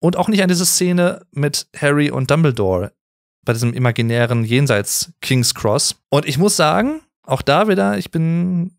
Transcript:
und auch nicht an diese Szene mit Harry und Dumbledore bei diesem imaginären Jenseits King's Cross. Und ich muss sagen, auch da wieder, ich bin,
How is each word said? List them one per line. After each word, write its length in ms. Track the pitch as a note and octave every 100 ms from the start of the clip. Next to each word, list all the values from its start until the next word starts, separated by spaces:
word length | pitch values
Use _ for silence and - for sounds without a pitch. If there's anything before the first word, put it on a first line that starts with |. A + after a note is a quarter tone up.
und 160 | E3 F3+
auch 140 | F#3
nicht 140 | G#3
an 60 | F#3
diese 160 | F3 F3+
Szene 600 | - F3+ F3+ F3 F#3 -
mit 360 | - C#3+ - - -
Harry 360 | D3 D3 D3
und 180 | B2+ C3
Dumbledore 640 | D3 D#3+ A#2 F#2+ F#2 G2+ - _ _ _ _ -
bei 80 |
diesem 200 | A#2 A#2
imaginären 720 | B2 B2+ A#2+ A#2 A#2 A#2 A#2+ A2
Jenseits 640 | B2 C#3+ G#2 G2+ - - -
King's 320 | - C3 A#2
Cross. 420 | - A2+ A#2 - - _
Und 160 | C#3+ D#3+
ich 120 | C3
muss 180 | G3+ -
sagen, 460 | D#3 E3+ B3 D#4 - _ -
auch 160 | C3+
da 260 | - D3 F#3
wieder, 300 | F#3+ G3 G3+
ich 140 | -
bin, 640 | E3 E3 E3 F3+ F3+ F3